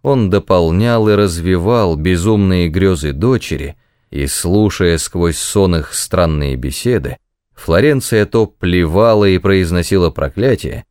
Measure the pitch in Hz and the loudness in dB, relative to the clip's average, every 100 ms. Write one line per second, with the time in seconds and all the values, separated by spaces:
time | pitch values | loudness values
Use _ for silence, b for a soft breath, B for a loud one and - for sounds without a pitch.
0 | 139 135 101 98 - 92 82 87 117 117 | 0 0 2 0 2 2 2 2 2 2
1 | 107 104 101 85 85 90 90 120 95 78 | 2 2 2 -2 -2 0 2 0 0 0
2 | 82 87 95 107 95 90 85 87 95 87 | 0 0 2 2 2 2 0 2 0 0
3 | 76 69 113 123 - 76 69 - _ _ | -4 -2 0 0 -4 -8 -8 -14 _ _
4 | _ 78 71 - 85 101 107 - 90 82 | _ -6 -6 -4 0 2 0 0 0 0
5 | - 87 85 80 - 104 92 85 73 - | -4 -2 -2 -2 -4 0 2 0 -4 -10
6 | - 92 85 76 71 65 64 - 120 117 | -4 0 0 0 -4 -6 -8 -6 -2 -2
7 | 65 64 _ _ _ - - 85 143 139 | -4 -12 _ _ _ -14 0 2 2 0
8 | - 110 104 117 85 _ 90 90 82 90 | 0 0 0 0 -2 _ -2 0 2 2
9 | 113 110 101 90 98 95 85 90 82 98 | 4 4 4 2 2 0 2 -2 0 0
10 | 85 - 71 98 127 120 - - - | 0 -2 -6 -2 0 0 -4 -10 -14